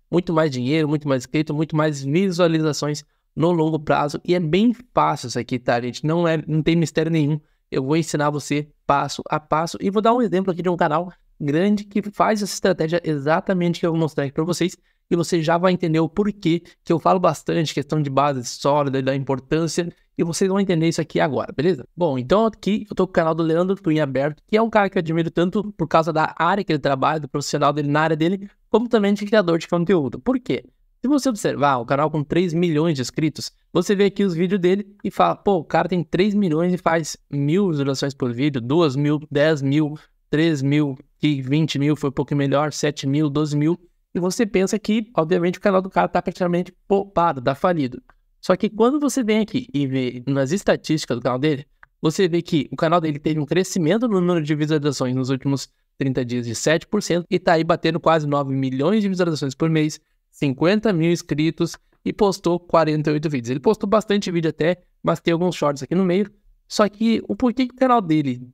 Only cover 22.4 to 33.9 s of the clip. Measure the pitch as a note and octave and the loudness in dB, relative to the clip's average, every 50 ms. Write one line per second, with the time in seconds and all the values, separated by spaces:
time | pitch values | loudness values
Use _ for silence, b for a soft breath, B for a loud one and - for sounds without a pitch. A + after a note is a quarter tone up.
22.4 | A3+ A3 G#3+ - - F#3+ G#3 G#3 G#3 - - - F#3 F#3 - F3+ E3 D#3+ E3 D#3+ | 2 2 -2 -2 -2 -2 -2 -2 -4 -6 -2 -2 -2 0 2 0 2 2 0 0
23.4 | E3 D#3+ D#3+ E3+ F3+ F#3 G3 F#3+ - E3 D#3 D#3 D3+ C#3 C3 C3 C#3 D3+ D3 - | 0 2 2 2 2 0 -2 -2 0 0 0 0 0 0 0 -2 -2 -2 -4 -8
24.4 | _ _ G#3+ G#3+ A3+ A3+ - G#3+ G3+ F#3+ - F#3 E3 D#3+ D#3+ E3 E3 E3 - E3 | _ _ 2 2 2 4 2 2 2 2 0 -2 -2 0 0 0 0 0 0 0
25.4 | E3+ F#3 - G#3+ F#3+ G#3 - - E3 - - E3 D#3+ E3+ D#3 D#3 D#3 - - - | 0 0 0 -2 -4 -4 -6 -6 -4 2 2 2 2 2 0 0 -2 -2 -2 -2
26.4 | D#3+ E3+ F#3+ G#3 - - D#3 D3 B2+ D3 C#3 C3 C3 C3+ D#3 D#3 C#3+ C3+ - D3 | 0 0 0 0 0 -2 -2 0 0 0 0 0 0 0 0 -2 -4 -6 -6 -6
27.4 | C#3 - - D3 C#3+ C#3+ D3 D3+ D3 C#3+ C#3+ D3+ D#3 D#3+ D#3+ D3+ D#3+ E3+ G3+ F#3+ | -6 -4 -2 0 2 2 0 0 -2 0 0 2 2 2 2 2 2 0 0 -2
28.4 | G3+ - - _ _ _ - A3 B3 A3+ - A3 G3+ G3+ G#3 G3+ G#3 G3+ A3 G#3+ | -6 -12 -20 _ _ _ 0 0 2 2 2 2 2 2 0 0 0 2 2 2
29.4 | F#3+ E3+ E3+ E3 - - F3+ E3+ E3+ D#3+ G3 E3+ C#3 A#2+ - - - A#3+ C4 B3+ | 4 2 0 0 0 -2 -2 0 2 2 2 2 2 0 -4 -4 -2 -2 -2 -2
30.4 | - - C#3 A2+ - - _ _ _ _ _ _ - B3 D4 C#4 - C4+ A3+ G3+ | -2 -2 -4 -4 -4 -10 _ _ _ _ _ _ -2 0 0 2 2 0 -2 0
31.4 | - D3+ B2+ A#2+ C#3 C#3+ C3+ B2 A#2 - C#3+ C3+ D3+ D#3 D3+ D3+ C#3 - - E3 | -2 -2 0 2 2 2 2 0 0 -2 0 0 0 0 0 -2 -4 0 0 0
32.4 | F#3+ F3 D#3 E3+ F3+ F3 D#3 D3 D#3+ F3 D#3 C3 B2 - - - D3+ D3+ - - | 0 0 0 0 0 2 2 2 2 0 0 0 -2 -4 -2 -2 -2 -2 -2 -4
33.4 | - - - _ _ _ - - F3+ - | -10 -14 -14 _ _ _ -2 -2 0 2